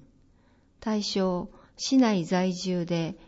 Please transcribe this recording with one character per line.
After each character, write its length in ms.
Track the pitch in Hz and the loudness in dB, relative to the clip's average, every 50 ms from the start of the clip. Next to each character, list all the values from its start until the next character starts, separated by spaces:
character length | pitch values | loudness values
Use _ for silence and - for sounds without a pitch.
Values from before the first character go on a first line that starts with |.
| - _ _ _ _ _ _ _ _ _ _ _ _ _ _ - | -18 _ _ _ _ _ _ _ _ _ _ _ _ _ _ -10
対 240 | - 226 220 214 208 | -6 -4 -2 -2 -2
象、 460 | - - 202 185 185 180 180 180 202 - - - - _ - | -2 -2 0 0 0 0 -2 -6 -8 -12 -20 -20 -20 _ -10
市 200 | - - 269 269 | -4 2 4 4
内 280 | 254 226 214 185 165 | 6 6 4 2 0
在 280 | 160 190 180 185 185 180 | 0 0 2 2 0 -2
住 320 | 180 - 185 185 180 170 | -4 -4 -4 -2 -2 -2
で 320 | 170 175 170 165 156 190 - - | -2 -2 -2 -2 -4 -6 -10 -16